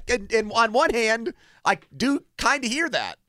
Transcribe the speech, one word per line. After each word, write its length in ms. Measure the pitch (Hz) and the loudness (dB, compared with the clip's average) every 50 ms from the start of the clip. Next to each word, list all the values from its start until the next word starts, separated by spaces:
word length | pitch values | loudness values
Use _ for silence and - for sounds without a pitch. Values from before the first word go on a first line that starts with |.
| - - | -2 -2
and, 240 | 240 247 196 196 | -4 -4 -2 0
and 200 | 220 226 220 214 214 | 0 0 0 0 0
on 180 | 226 226 226 | 2 2 2
one 200 | 214 247 311 330 | 4 2 2 2
hand, 420 | 277 240 226 220 220 226 233 285 - - _ _ _ _ _ | 2 2 2 2 0 0 -2 -6 -10 -10 _ _ _ _ _
I 140 | - 196 - - _ - | 0 0 0 -4 _ -6
do 280 | 135 214 262 285 - - _ _ - | -2 0 0 0 0 -2 _ _ -2
kinda 280 | - 233 269 285 262 | 0 0 2 2 0
hear 220 | 226 233 294 339 311 | -2 -2 -2 -2 -2
that 300 | 196 147 110 92 82 - _ | -2 -4 -4 -6 -8 -14 _